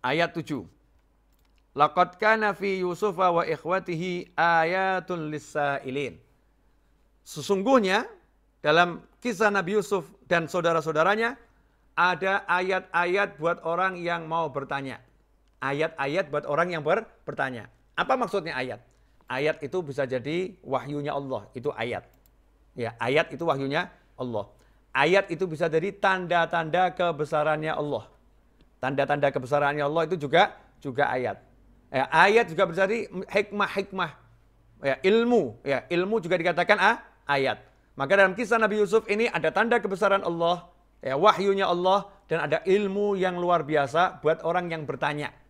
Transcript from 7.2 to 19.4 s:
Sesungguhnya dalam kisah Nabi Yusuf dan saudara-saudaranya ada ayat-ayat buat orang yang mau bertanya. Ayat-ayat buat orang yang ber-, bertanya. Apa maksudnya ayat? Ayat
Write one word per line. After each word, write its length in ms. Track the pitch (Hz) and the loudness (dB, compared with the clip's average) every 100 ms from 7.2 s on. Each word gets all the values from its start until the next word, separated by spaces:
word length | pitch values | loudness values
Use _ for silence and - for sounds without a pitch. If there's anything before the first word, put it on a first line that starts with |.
Sesungguhnya 800 | - - 135 202 202 269 190 196 339 427 _ _ _ _ | -18 -12 -2 0 4 4 4 0 -2 -14 _ _ _ _
dalam 400 | 147 160 175 165 - _ | 2 4 4 0 -16 _
kisah 240 | 247 185 214 | -6 0 2
Nabi 320 | 202 170 208 | 2 0 -2
Yusuf 240 | 196 202 - - _ | 0 -2 -4 -20 _
dan 160 | 170 | 0
saudara-saudaranya 960 | 160 185 170 165 156 151 170 214 233 269 - _ _ _ _ - | 0 0 2 2 0 2 2 2 -2 -4 -20 _ _ _ _ 0
ada 480 | 175 180 190 196 | 0 2 0 -2
ayat-ayat 960 | 190 175 185 185 185 170 175 185 202 143 | 0 0 0 -2 -2 -2 0 0 -2 -2
buat 240 | 160 170 | -2 -2
orang 320 | 160 170 190 180 | -2 -2 -2 -2
yang 320 | 170 170 160 | -4 -6 -4
mau 240 | 165 160 | -4 -2
bertanya. 480 | 135 135 139 135 117 _ _ _ _ _ _ | -6 -6 -8 -8 -12 _ _ _ _ _ _
Ayat-ayat 640 | 135 143 156 - 139 156 156 | -4 -2 -2 -2 -4 -2 -4
buat 80 | 147 147 | -6 -4
orang 240 | 147 175 | -2 -2
yang 80 | 170 | -2
ber-, 240 | 147 190 226 _ | 0 -2 -2 _
bertanya. 480 | - 143 135 123 101 _ _ | -14 -6 -6 -6 -16 _ _
Apa 240 | - - 262 | -6 -2 0
maksudnya 400 | 220 202 165 135 | 0 -4 -4 -6
ayat? 240 | 131 110 _ _ _ _ _ | -6 -8 _ _ _ _ _
Ayat 320 | 127 | -2